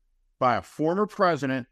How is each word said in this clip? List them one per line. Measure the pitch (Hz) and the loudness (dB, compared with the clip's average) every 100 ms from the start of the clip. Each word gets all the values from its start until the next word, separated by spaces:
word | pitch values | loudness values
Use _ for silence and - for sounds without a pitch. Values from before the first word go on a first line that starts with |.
| _ _ _ - | _ _ _ -2
by | 127 110 | 0 0
a | |
former | - - 156 190 208 | -4 -4 -2 0 -2
president | - 180 147 135 131 120 | 0 0 0 -2 -4 -8